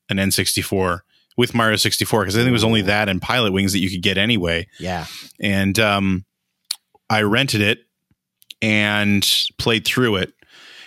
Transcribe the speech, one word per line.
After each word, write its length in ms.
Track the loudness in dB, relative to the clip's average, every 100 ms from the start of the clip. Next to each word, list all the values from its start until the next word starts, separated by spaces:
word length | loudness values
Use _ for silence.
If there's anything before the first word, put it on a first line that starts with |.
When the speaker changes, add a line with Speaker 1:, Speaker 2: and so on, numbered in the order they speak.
| -6
Speaker 1:
an 100 | -2
N 120 | 0
sixty-four 760 | 0 -2 -2 -2 -2 0 -2 -8 _ _ -2
with 180 | 0 2
Mario 220 | 2 2
sixty-four, 480 | 0 -2 0 0 0
'cause 100 | 0
I 40 |
think 100 | 2
it 20 |
was 140 | 2 2
only 160 | 2
Speaker 2:
Ooh. 20 |
Speaker 1:
that 240 | 2 0 0
and 140 | -2
Pilot 320 | -2 0 0
Wings 180 | 0 0
that 80 | 0
you 100 | -2
could 120 | -2
get 160 | -2 0
anyway. 500 | 0 0 0 -2 -6 -10
Speaker 2:
Yeah. 260 | -8 -6 -8 -14 -20 -6
Speaker 1:
And, 400 | -2 0 0 2
um, 460 | 2 2 0 -2 -6 _ _ _ _ -14 _ _ -4
I 120 | 0
rented 400 | 2 0 0 0
it 240 | 0 0 _ _ _ _ _ _ _ -6
and 640 | -2 0 2 0 2 2 0 0 -2 -4
played 280 | 0 0 0
through 320 | 0 0 0
it. 160 | -4 _ _ -20 -20 -20